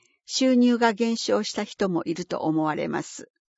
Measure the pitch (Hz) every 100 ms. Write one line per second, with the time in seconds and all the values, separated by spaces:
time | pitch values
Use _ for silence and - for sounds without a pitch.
0 | _ _ - - 262 247 247 240 233 208
1 | 233 226 - 208 214 - 208 - 196 165
2 | - 165 170 - 160 156 156 151 165 151
3 | - - - _ _